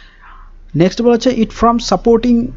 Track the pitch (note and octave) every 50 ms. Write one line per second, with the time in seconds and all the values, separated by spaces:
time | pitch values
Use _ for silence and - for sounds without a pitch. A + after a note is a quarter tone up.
0 | - - _ - - - - - - - - - - - - C#3+ F3 F#3 - -
1 | A#3 A#3+ A#3+ A3+ - C4 B3 A#3 A3 G#3+ - - A3 A#3 A#3 A#3+ - - G3 F#3
2 | - A#3 A#3 A3+ A3+ B3 A#3+ A#3 A#3+ B3+ -